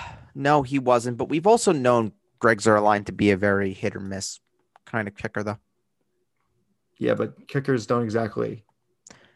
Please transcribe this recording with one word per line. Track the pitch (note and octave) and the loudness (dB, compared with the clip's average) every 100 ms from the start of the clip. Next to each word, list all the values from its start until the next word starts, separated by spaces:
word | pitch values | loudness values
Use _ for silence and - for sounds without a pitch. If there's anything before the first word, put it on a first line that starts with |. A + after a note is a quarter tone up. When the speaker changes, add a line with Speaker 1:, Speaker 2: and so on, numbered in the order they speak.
| - - - C3+ | -10 -18 -16 -2
Speaker 1:
no, | C#3 D3 | 2 2
he | B2 C#3 | 2 0
wasn't. | B2 A#2+ B2 A#2 | 2 2 2 -4
But | C3 | -4
we've | D#3 F#3+ | 0 2
also | A3+ G3+ | 4 2
known | D#3 B2 A#2+ G#2+ - _ _ | 2 4 2 0 -6 _ _
Greg | A#2 G#2 | 2 4
Zuerlein | A2 G#2+ G#2 G2+ G2+ | 4 4 4 0 -2
to | |
be | F#2+ G#2 | 0 2
a | F#2 | 2
very | G2+ G2 G2 | 2 0 -2
hit | F#2+ G#2+ G2+ | -6 -8 -8
or | |
miss | G2 G2 - - _ _ _ _ _ | -10 -10 -12 -14 _ _ _ _ _
kind | A#2 G2+ | -8 -8
of | - | -10
kicker, | A2 G#2 | -10 -8
though. | G#2 G#2 _ _ _ _ _ _ _ _ _ _ _ _ _ - | -8 -10 _ _ _ _ _ _ _ _ _ _ _ _ _ -6
Speaker 2:
Yeah, | A#2+ A2 | -4 -2
but | A2 - - | -4 -10 -8
kickers | C#3+ C3+ B2+ G#2 | -6 -2 -2 -2
don't | A#2+ | -2
exactly | A2+ A2+ G#2+ - A2+ A2+ _ _ _ _ - - _ | -2 -4 -4 -6 -8 -8 _ _ _ _ -20 -20 _